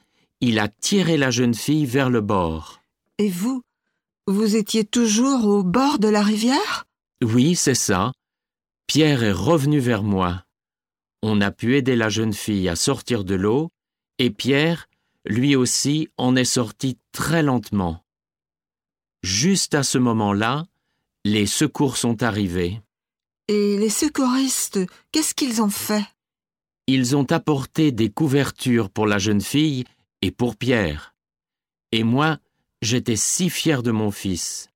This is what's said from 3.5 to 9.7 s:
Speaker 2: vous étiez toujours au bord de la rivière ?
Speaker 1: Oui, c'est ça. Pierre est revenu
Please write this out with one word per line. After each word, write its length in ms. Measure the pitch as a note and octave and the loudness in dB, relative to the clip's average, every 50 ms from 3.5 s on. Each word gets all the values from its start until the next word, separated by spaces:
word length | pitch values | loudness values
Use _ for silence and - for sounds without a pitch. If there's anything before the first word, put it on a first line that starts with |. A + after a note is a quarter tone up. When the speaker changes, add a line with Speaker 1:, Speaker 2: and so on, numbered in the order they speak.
| C4+ B3 - _ _ _ _ _ _ _ _ _ _ _ _ | -4 -6 -10 _ _ _ _ _ _ _ _ _ _ _ _
Speaker 2:
vous 280 | G3+ G3 G#3 A3+ G#3 G#3+ | -2 0 0 2 2 2
étiez 300 | A3 G#3 - - A3 G#3+ | 0 -2 0 0 -2 -2
toujours 600 | - - A#3+ A#3 A3 G#3 A3+ B3+ C#4 C#4 B3 G#3+ | 0 2 2 2 4 4 2 2 2 2 2 2
au 160 | G3+ G3+ G3+ F#3 | 2 2 2 2
bord 340 | F3+ F3 B3 C4+ C#4+ D4 | 2 2 2 2 2 2
de 120 | G#3+ G#3 G#3+ | 2 2 2
la 120 | G#3+ G#3 | 4 4
rivière ? 640 | G3+ G#3 A3 G#3+ A3 B3 C4+ E4 G#4+ - - - - _ _ _ _ _ _ - B2+ | 2 2 0 2 2 2 2 0 0 -2 -6 -8 -10 _ _ _ _ _ _ -4 -2
Speaker 1:
Oui, 320 | A2 A#2 B2 B2+ E3+ F3+ | 2 4 4 4 4 2
c'est 180 | - - C#3+ A#2+ | 2 2 0 0
ça. 380 | - - - G2 F2+ G2+ B2+ - _ _ _ _ _ _ _ _ _ _ _ _ _ _ | 0 0 0 0 0 0 -2 -4 _ _ _ _ _ _ _ _ _ _ _ _ _ _
Pierre 380 | - - D3 D#3 D3+ C#3+ A#2+ A2+ | -2 2 4 4 4 4 2 2
est 80 | G#2 | 0
revenu 480 | F#2+ F2+ G2+ D#3 E3+ D3+ C3+ D3 | 0 0 2 2 2 2 2 2